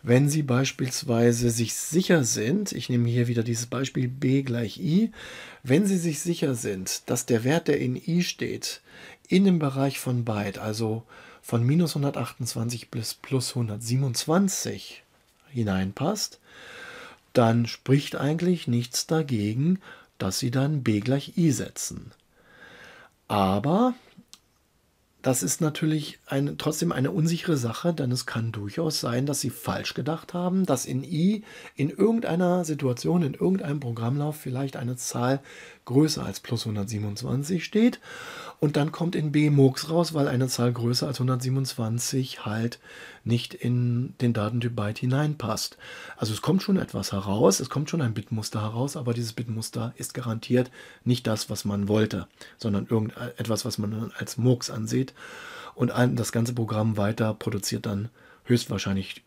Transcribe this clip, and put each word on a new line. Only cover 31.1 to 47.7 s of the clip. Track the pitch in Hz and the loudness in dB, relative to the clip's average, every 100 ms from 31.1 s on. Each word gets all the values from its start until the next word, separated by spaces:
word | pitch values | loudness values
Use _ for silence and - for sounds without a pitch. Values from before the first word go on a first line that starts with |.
| 156 185 214 - - - - | 2 2 2 -6 -20 -16 -2
in | 143 | -2
irgendeiner | - 208 233 - 165 180 180 | 4 4 4 0 2 2 2
Situation, | 160 147 135 123 160 175 | 0 -2 -2 0 2 2
in | 156 | 2
irgendeinem | - 175 190 143 147 | 0 0 0 -2 -4
Programmlauf | 127 113 117 143 151 151 | -4 -4 -2 0 -2 -6
vielleicht | - 127 135 - | -6 -4 -4 -4
eine | 120 127 | -6 -4
Zahl | - 123 123 139 - - - - | -6 0 2 0 -2 -20 -20 -20
größer | - 127 156 - | 2 4 4 2
als | 65 - | -4 -8
plus | - 117 117 | -6 -4 -2
hundertsiebenundzwanzig | 107 98 107 104 104 131 127 143 180 | -4 -2 -4 -4 -6 -4 -2 0 -4
steht | - 208 240 - - - - - - - | 0 4 4 2 -14 -16 -14 -14 -16 0
und | 151 147 | 2 2
dann | 147 | 0
kommt | - 175 | 0 -2
in | 175 151 | 0 2
B | 147 151 | 4 6
Murks | 143 135 131 - | 8 8 6 0
raus, | 165 165 | 2 2
weil | 156 143 | 2 2
eine | 123 127 | 2 0
Zahl | - 123 | 2 2
größer | 117 117 123 160 | 2 0 0 0
als | 127 | 0
hundertsiebenundzwanzig | 127 127 127 135 127 - 110 120 - 131 131 - - | 0 0 0 0 -2 -2 -2 -2 0 -2 -2 -6 -4
halt | 110 117 - - - - - | -2 -2 -4 -18 -20 -20 -8
nicht | 110 120 - | 0 0 0
in | - 120 123 123 120 131 - | -4 0 2 2 0 -2 0
den | 123 | 0
Datentyp | 117 104 120 120 120 | 2 0 0 -2 -2
Byte | 104 110 | -4 -2
hineinpasst. | 127 135 151 147 107 107 - - - - - - | 0 2 0 -2 -2 -2 -4 -10 -18 -16 -16 -6
Also | 107 | -4
es | 107 | -2
kommt | - 190 | 0 0
schon | - 190 | 2 0
etwas | - 98 98 | 0 -6 -4
heraus, | 98 98 101 151 - | -4 -2 4 4 4
es | - | -2